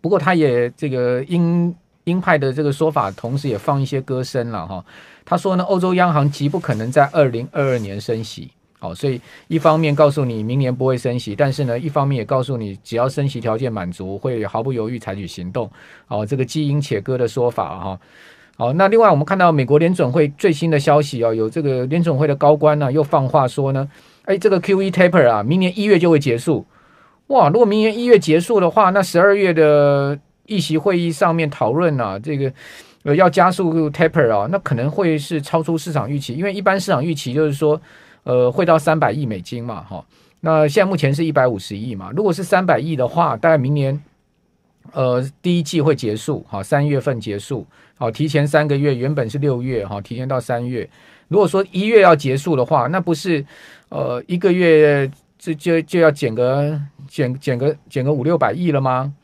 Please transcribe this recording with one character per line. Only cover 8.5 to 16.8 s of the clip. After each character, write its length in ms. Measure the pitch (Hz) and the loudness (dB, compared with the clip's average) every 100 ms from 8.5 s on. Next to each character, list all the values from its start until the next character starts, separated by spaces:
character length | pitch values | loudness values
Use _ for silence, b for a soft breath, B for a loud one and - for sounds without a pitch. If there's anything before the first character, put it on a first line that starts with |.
| _ _ _ | _ _ _
哦， 160 | 90 87 | -14 -6
所 140 | 143 | -6
以 100 | 127 B B B | -6 B B B
一 100 | 160 | 0
方 180 | 160 156 | 2 2
面 160 | 160 | 0
告 160 | 143 147 | 4 4
诉 140 | 143 | 4
你 180 | 131 113 | -2 -4
明 160 | 107 131 | -4 -2
年 160 | 131 | -2
不 140 | 123 131 | 0 -2
会 100 | 127 | 0
升 220 | 135 123 | -2 -6
息， 160 | 107 101 | -6 -2
但 160 | 143 | -2
是 140 | 135 131 | 0 -4
呢， 120 | 120 | -4
一 120 | 156 | -4
方 180 | 147 139 | -2 0
面 100 | 135 | -2
也 60 | |
告 180 | 107 131 | -2 -4
诉 140 | 127 127 | -2 -6
你 240 | 107 98 | -8 -12
只 140 | - 113 | -6 -2
要 140 | 131 | -2
升 180 | 135 139 | 0 -4
息 140 | 127 | -2
条 160 | 113 110 | -4 -2
件 120 | 127 | -4
满 220 | 107 87 | -6 -8
足， 260 | 87 92 98 | -8 -10 -6
会 280 | 135 120 101 | -6 -4 -4
毫 160 | 113 | -4
不 80 | 123 | -4
犹 180 | 127 110 | -4 -4
豫 80 | 123 | -6
采 160 | - | -8
取 140 | 98 90 | -10 -10
行 240 | - 90 | -10 -8
动。 180 | 123 110 B B B _ | -6 -8 B B B _
哦， 180 | 104 107 | -6 -4
这 120 | 135 | -4
个 80 | 131 | -4
既 200 | 156 147 | -2 -2
鹰 140 | |
且 220 | 147 | -2